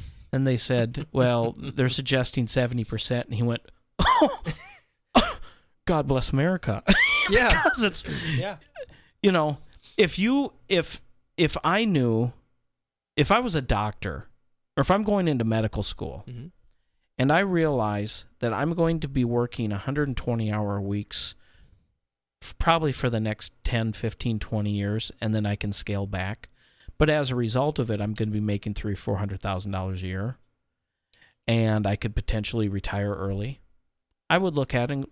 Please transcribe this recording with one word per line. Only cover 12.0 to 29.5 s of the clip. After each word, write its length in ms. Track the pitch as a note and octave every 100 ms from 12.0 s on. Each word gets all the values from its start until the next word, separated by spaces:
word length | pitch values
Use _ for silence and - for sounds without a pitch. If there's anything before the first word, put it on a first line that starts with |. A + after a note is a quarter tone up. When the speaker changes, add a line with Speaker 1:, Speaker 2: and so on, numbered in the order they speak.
| B2 A2 A#2+ - _ _ _ _ _ _ _ -
Speaker 1:
if 160 | C#3+
I 80 | G#3+
was 160 | B3 E3
a 60 |
doctor, 680 | B2+ G#2+ G#2+ - G2+ C#2 - _ _ _ _ -
or 40 |
if 80 | C3+
I'm 120 | G3
going 240 | G#3 G3+ F3
into 160 | C3 A2+
medical 380 | A2 A2 -
school, 400 | - - - - -
Speaker 2:
Mm-hmm. 200 | B2 D#3+ - _ _ _ _ _ -
Speaker 1:
and 140 | C3
I 80 | D#3+
realize 840 | G3 E3+ D#3+ C3+ G#2+ G#2 G#2 - - -
that 140 | A#2+
I'm 200 | G#2+ D3+
going 260 | E3+ E3 E3
to 60 | D3
be 160 | C3+ A#2
working 460 | A#2+ B2 - A2
a 60 | G2
hundred 300 | C3+ C#3+ C#3+
and 100 | A#2+
twenty 340 | - A#2 G#2+
hour 300 | G#2+ G#2 G2+
weeks 540 | G2 G#2 G2+ - - - - - - - _ _ _ _ _ _
f-, 160 | - -
probably 340 | - E3 D#3
for 180 | - B2+
the 100 | A2+
next 340 | A2 G#2+ - _
ten, 300 | - A#2+ A2+
fifteen, 460 | - A2+ - B2 A2
twenty 320 | - A2 G#2
years, 400 | G2+ G2+ G#2+ - -
and 120 | A2 G#2+
then 100 | G#2
I 100 | G2+
can 160 | G#2
scale 360 | G2+ - G2+ G2+
back. 420 | G2 F#2+ G#2+ - _ _ _ - -
But 120 | D#3
as 220 | D3+ C3+
a 40 | B2
result 440 | A#2 A#2+ C#3+ D3+
of 100 | A#2
it, 100 | G#2
I'm 120 | G#2
gonna 180 | G#2+ G#2+
be 80 | G#2+
making 340 | G#2+ G2+ - G2+
three, 200 | G#2 F#2+
four 220 | - F#2+
hundred 240 | G#2 F#2+
thousand 300 | G2+